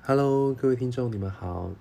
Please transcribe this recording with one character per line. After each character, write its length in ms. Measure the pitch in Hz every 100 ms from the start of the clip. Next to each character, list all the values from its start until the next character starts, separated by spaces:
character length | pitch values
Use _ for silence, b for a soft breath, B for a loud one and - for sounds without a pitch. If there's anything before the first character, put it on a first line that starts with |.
Hello， 480 | - 139 139 139 139
各 140 | 127 135
位 80 |
听 160 | 123 127
众， 180 | 123 120
你 80 | 107
们 140 | 98
好。 400 | 98 90 87 90 87